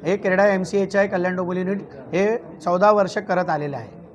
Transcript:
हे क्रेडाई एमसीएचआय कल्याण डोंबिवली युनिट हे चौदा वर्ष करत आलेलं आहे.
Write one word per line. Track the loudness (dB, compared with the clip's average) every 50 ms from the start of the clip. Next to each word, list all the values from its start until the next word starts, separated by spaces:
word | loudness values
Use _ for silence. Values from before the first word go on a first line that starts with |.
| -2
हे | -2 -2 0
क्रेडाई | 0 0 2 4 4 4 4
एमसीएचआय | 2 -2 0 0 0 0 2 2 2 2 2
कल्याण | 0 0 0 0 -2
डोंबिवली | -2 -4 -4 -2 -4
युनिट | -2 -2 -4 -4 -6 -12 -16
हे | -18 -14 -4 0 0 2 2 0 -2
चौदा | -4 -10 -18 -8 -4 -2 2 4 6 6
वर्ष | 6 6 4 0 0 -6
करत | -4 -2 -2 -2 0 0
आलेलं | -2 -2 -2 -6 -8 -8
आहे. | -12 -14 -18 -20 -20 -20 -20